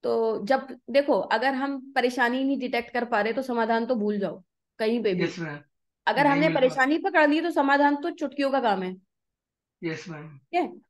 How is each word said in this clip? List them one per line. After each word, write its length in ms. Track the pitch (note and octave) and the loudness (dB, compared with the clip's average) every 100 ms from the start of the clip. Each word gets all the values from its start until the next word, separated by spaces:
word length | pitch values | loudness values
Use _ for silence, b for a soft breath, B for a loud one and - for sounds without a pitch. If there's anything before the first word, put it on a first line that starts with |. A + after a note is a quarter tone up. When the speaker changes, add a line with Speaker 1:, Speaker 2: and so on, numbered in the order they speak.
Speaker 1:
तो 400 | A#3+ A#3 A3+ G#3+ | 0 0 0 -2
जब 220 | G3+ C4 C4 - - | 0 0 -2 -16 0
देखो, 280 | C4 C#4+ A3 | 0 2 0
अगर 340 | - A3 B3+ | 2 0 0
हम 260 | C4 C#4 C#4 B3+ | -2 -4 -6 -4
परेशानी 480 | C4 B3 B3+ A#3+ B3+ | 0 0 2 0 0
नहीं 140 | C4+ C#4 | 0 -2
डिटेक्ट 340 | B3 C4+ C4 | -2 -4 -4
कर 120 | A#3+ | -4
पा 160 | A#3 A3+ | -2 0
रहे 120 | G#3 | 0
तो 100 | A3 | -2
समाधान 440 | - A#3+ A3 A3+ A#3 | -4 -2 0 0 0
तो 80 | |
भूल 240 | B3 G#3 G#3 | -2 0 -2
जाओ 240 | F#3 - _ _ _ _ | -4 -6 _ _ _ _
कहीं 220 | A3 A#3+ | -2 0
पे 120 | G#3 | 0
भी। 100 | F3+ | 0
Speaker 2:
यस 140 | E3 - | -2 -4
मैम। 200 | D#3+ D3 _ _ _ _ - | -10 -10 _ _ _ _ -2
Speaker 1:
अगर 160 | A3 | 2
Speaker 2:
नहीं 100 | C#4+ | 4
Speaker 1:
हमने 140 | C#4 D#4 | 4 2
Speaker 2:
मिल 80 | |
पा 60 | D#4 | 4
Speaker 1:
परेशानी 380 | B3+ C4 C4 D#4+ | 2 2 2 2
पकड़ 300 | F#4+ D#4+ D4+ | 2 4 4
ली 120 | D4+ | 4
तो 100 | E4+ | 0
समाधान 460 | E4 C#4 C#4 C#4+ C#4+ | 0 2 4 4 2
तो 140 | E4+ | -4
चुटकियों 400 | E4+ C#4+ - C#4 | -6 -8 -2 0
का 100 | C4 | 2
काम 220 | A#3+ F#3+ | 0 0
है। 120 | F#3 F#3 _ _ _ _ _ _ _ _ | -4 -8 _ _ _ _ _ _ _ _
Speaker 2:
यस 260 | E3 D#3+ - | -8 -8 -10
मैम। 200 | D3+ D#3 | -14 -16
Speaker 1:
ठीक 260 | C#3 _ | -20 _
है? 180 | E4+ D4 - | -2 -2 -6